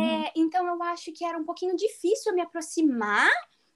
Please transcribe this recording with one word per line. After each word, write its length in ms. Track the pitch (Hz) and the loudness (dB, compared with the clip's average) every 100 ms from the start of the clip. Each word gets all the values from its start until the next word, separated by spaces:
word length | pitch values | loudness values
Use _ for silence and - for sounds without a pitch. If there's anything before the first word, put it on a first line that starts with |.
| 320 320 311 | 4 0 0
É, 60 | 320 | 0
então, 300 | 320 370 349 | 2 2 0
eu 140 | 339 | -2
acho 280 | 339 339 - | -4 -6 -10
que 100 | 320 339 | -6 -6
era 120 | 330 | -4
um 80 | 320 | -6
pouquinho 300 | 330 359 349 | -4 -2 0
difícil 580 | 440 - 349 453 440 | -2 -2 0 0 0
me 80 | 359 | -2
aproximar 880 | 339 339 320 - 311 233 208 208 320 698 698 _ _ | -2 -6 -6 2 2 2 2 4 4 2 -2 _ _